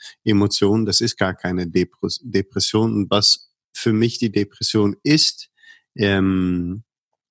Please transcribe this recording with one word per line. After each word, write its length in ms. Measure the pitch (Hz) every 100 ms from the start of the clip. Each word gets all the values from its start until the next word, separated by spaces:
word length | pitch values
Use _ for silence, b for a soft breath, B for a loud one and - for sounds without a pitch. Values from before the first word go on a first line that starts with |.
| B B 110
Emotionen, 600 | 101 101 - 98 110 104
das 140 | -
ist 160 | 117 -
gar 180 | 95 90
keine 320 | 90 90 87
Depres-, 520 | 90 87 - 95 -
Depression. 720 | 127 98 95 98 - 107 113
Und 160 | 107 92
was 400 | 101 104 - _ _ _
für 200 | - 117
mich 240 | 110 117 -
die 140 | 117
Depression 640 | 104 101 - - 107 101 98
ist, 460 | 143 156 - - - b b b b -
ähm, 880 | 101 98 95 92 90 90 87 101 - _ _ _ _